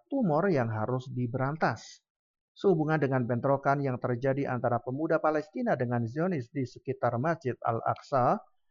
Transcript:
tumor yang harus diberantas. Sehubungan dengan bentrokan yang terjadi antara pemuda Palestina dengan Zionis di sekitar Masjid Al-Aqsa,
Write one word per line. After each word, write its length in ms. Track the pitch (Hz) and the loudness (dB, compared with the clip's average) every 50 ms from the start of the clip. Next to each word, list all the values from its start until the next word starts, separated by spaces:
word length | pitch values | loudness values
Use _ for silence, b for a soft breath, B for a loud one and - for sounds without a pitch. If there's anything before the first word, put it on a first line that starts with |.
| _ | _
tumor 400 | _ - 277 247 175 147 151 175 | _ -2 0 2 2 2 2 2
yang 240 | 202 170 135 120 113 | 2 2 2 0 0
harus 400 | 113 110 107 107 127 131 127 135 | -2 -2 -2 -2 -2 -4 -4 -6
diberantas. 880 | 123 123 123 117 113 123 131 135 151 160 - 165 120 - - - - - _ _ _ _ _ _ _ _ _ _ _ | -6 -4 -4 -4 -2 -2 -2 -2 -2 0 -2 -2 -2 -4 -10 -20 -20 -20 _ _ _ _ _ _ _ _ _ _ _
Sehubungan 440 | - - 202 180 156 151 151 160 156 | 0 2 4 4 4 2 2 2 2
dengan 240 | 139 127 131 131 123 | 2 2 2 0 2
bentrokan 560 | 113 123 120 - 135 139 135 - 143 139 143 139 | 0 0 0 2 2 0 2 2 2 2 2 0
yang 160 | 135 123 120 | -2 -2 -2
terjadi 520 | - 123 123 117 131 135 135 139 139 - | -2 -2 -2 0 0 0 0 0 -2 -2
antara 280 | 127 120 117 120 120 113 - | -2 -2 0 0 0 0 -2
pemuda 360 | 127 127 139 160 165 165 156 | -4 -4 -4 0 0 0 2
Palestina 600 | - 156 151 151 147 - _ 254 247 233 175 127 | 2 2 0 0 -2 -4 _ -4 0 0 0 0
dengan 240 | 123 120 123 123 117 | 0 0 0 -2 -2
Zionis 480 | 110 123 156 160 185 185 147 117 - | -2 -2 -2 -2 -2 -2 -4 -6 -6
di 120 | - 147 131 | -6 -6 -6
sekitar 520 | 117 - - _ - 127 - - 120 120 117 | -6 -8 -12 _ -8 -6 -2 0 0 0 0
Masjid 360 | 127 165 165 160 - 127 113 - | 0 0 -2 -2 -2 -4 -6 -2
Al-Aqsa, 800 | - - 117 113 - 127 117 - - - - 131 120 135 180 220 - _ _ _ _ _ | -2 -2 -2 0 0 -2 -2 -2 -4 -2 0 2 4 4 2 0 -4 _ _ _ _ _